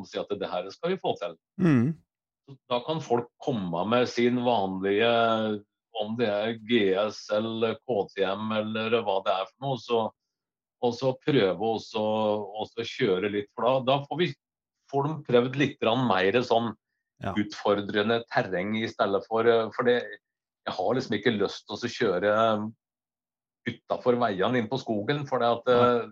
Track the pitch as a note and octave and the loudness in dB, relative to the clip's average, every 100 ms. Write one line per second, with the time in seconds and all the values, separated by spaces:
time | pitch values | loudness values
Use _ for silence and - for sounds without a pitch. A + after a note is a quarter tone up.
0 | F#2 G2+ - G2+ F#2 F2+ F#2+ - E3+ F#3+ | -8 -8 -6 -6 -4 -6 -8 -6 -4 -4
1 | - - - - _ - F3+ C3 B2+ D#3+ | -4 -4 -6 -10 _ 0 4 4 2 -2
2 | _ _ _ _ - C3+ - B2 - D#3+ | _ _ _ _ -20 -20 -6 -4 -2 -6
3 | C#3 A#2+ - _ - A#2 F2+ E2 G2 B2 | 0 -2 -2 _ -4 -2 -2 -2 0 2
4 | B2 - A#2+ B2 B2 A#2 F#2+ F#2 G2 G2+ | 2 2 2 2 0 0 0 -2 0 2
5 | A#2 A#2 A#2 A2+ A2 G#2 - _ _ - | 4 4 2 2 0 -4 -8 _ _ -8
6 | G#2+ A#2 A2+ G2+ A2 A2 G#2+ A#2 G2 F#2 | -6 -2 0 0 -2 -4 2 4 4 2
7 | G#2+ - - G#2+ A2+ A2+ A2+ G#2 - G#2+ | 0 -4 -4 -2 -2 -2 -2 -2 -4 -2
8 | F2+ - F#2+ G2 A2 A2 G#2+ A2 A2 A2+ | -2 -2 -2 -2 -2 -2 -2 -4 0 0
9 | G#2 F#2+ G#2 F#2+ F#2+ - C#3 A#2+ - A#2 | 0 -2 0 -2 -4 -8 -6 -6 0 0
10 | G#2+ _ _ _ _ _ _ - B2 A#2 | 0 _ _ _ _ _ _ -4 -2 0
11 | C3+ C3 - C3+ G2 E2+ A2+ G#2+ - A2 | -2 -2 2 4 4 2 -2 -2 -4 -4
12 | G#2+ A2 G#2+ G#2+ G2+ G#2+ G2 - A2+ - | 0 0 0 0 -4 -8 -8 -8 -8 -2
13 | A2+ F2+ G2+ G#2 G2+ - A#2 C3 B2 C#3 | 0 2 0 -2 -6 -2 2 2 2 0
14 | C#3 D3 E3+ - _ _ _ _ - C#3 | 0 -2 -2 -4 _ _ _ _ -6 -2
15 | C#3+ D#3+ - A#2+ B2+ C3+ C#3 - A2 B2 | -2 -4 2 4 4 0 -2 0 0 2
16 | B2 F#2 F#2+ A#2+ A#2 A2+ A#2 - _ _ | 2 4 4 2 2 0 0 -8 _ _
17 | _ - G2+ F#2+ G#2 - G#2+ G2+ G2+ G#2 | _ -10 -6 -4 -4 -2 2 2 2 0
18 | G#2+ A#2 - C3 G#2 F2+ G2+ A2 A2+ - | 2 0 0 -2 0 -2 -2 -2 -4 -2
19 | G#2 G2 - A2+ A#2 A2+ G#2+ - B2 B2 | 0 0 -2 2 4 4 2 0 2 2
20 | G#2+ G#2 _ _ _ _ - - F#2+ B2 | 0 -14 _ _ _ _ -10 -4 0 0
21 | G2+ G#2 B2 G#2 F#2 - - G#2 A#2 - | -2 0 0 0 -2 -4 -12 -8 -6 -2
22 | A2+ F2 G#2 G#2+ A2+ G#2+ G#2+ - _ _ | 0 2 2 4 4 2 -4 -10 _ _
23 | _ _ _ _ _ _ - - - E2+ | _ _ _ _ _ _ -8 -8 -6 -2
24 | B2+ A#2+ A#2 F#2 G#2+ B2+ G#2+ - - G#2+ | 0 2 0 0 0 0 -2 -6 -4 -4
25 | G#2 D3 C#3 B2+ A#2 A#2 B2+ A#2+ B2 A#2+ | -2 -4 -2 0 0 0 4 4 6 2
26 | A2 | -2